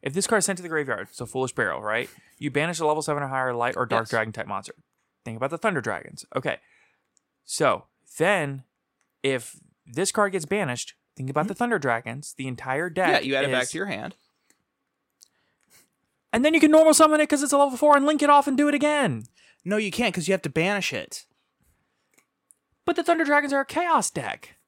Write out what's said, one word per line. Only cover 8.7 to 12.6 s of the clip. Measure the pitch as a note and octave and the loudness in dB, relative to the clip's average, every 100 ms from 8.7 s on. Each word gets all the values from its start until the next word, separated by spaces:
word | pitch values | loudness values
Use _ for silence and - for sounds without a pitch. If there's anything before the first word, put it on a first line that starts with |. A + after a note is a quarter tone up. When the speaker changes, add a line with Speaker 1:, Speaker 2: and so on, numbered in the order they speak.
| _ _ _ _ _ | _ _ _ _ _
Speaker 1:
if | C3+ C3 A2+ - _ _ _ | -4 -4 -6 -20 _ _ _
this | B2 G3 | -6 -4
card | - G3+ | 0 0
gets | F#3 D#3 | 0 -4
banished, | G3+ E3+ B2 - - _ - | -2 -2 -6 -8 -16 _ -12
think | C3 | -4
about | C3+ F#3 | -2 -2
the | |
Speaker 2:
Mm-hmm. | G3 | -2
Speaker 1:
Thunder | A#3+ A3 | -2 0
Dragons. | C#3 A#2 A#2 B2 D3 | 0 -2 -4 -12 -12
The | - C3 | -10 -10
entire | B2 | -8